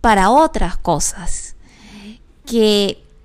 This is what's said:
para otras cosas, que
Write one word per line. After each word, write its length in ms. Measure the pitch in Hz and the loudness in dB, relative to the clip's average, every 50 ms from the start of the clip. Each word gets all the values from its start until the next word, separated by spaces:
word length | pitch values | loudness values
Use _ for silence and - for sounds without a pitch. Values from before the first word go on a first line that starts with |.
para 300 | - 233 214 196 185 196 | 0 2 4 4 4 4
otras 460 | 247 294 320 311 - 220 190 175 - - | 4 4 2 2 0 -2 -2 -2 -2 -4
cosas, 760 | - - 160 147 - - - 196 170 - - - - - - - - - - - - 208 208 208 202 208 220 - - _ _ _ - | -2 -2 -2 -2 -2 -6 -8 -6 -4 -4 -4 -4 -6 -14 -18 -20 -20 -20 -20 -20 -20 -20 -20 -20 -20 -20 -20 -20 -20 _ _ _ -12
que 580 | - 233 233 214 214 208 208 202 190 - - - - - - _ | -4 0 2 2 2 2 0 0 -2 -6 -10 -14 -20 -20 -20 _